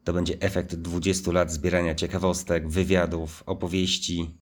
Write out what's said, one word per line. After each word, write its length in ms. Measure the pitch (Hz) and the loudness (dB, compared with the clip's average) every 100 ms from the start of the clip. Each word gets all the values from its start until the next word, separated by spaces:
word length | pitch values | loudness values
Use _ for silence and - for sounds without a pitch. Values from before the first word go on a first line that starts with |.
To 80 | - | 0
będzie 280 | 87 90 - | 0 0 0
efekt 340 | 95 90 90 | 0 -2 -4
dwudziestu 580 | 85 82 87 87 90 - | -6 -4 -2 0 0 2
lat 200 | 87 85 | 2 2
zbierania 420 | 78 87 87 87 | 0 0 2 2
ciekawostek, 720 | 78 85 92 92 90 - 85 78 | 0 -2 0 0 0 0 0 0
wywiadów, 760 | 82 90 92 85 82 80 - - | 0 4 4 2 -2 -6 -10 -8
opowieści. 920 | 95 90 92 92 - - 87 85 82 | -4 0 0 2 0 -2 -4 -4 -8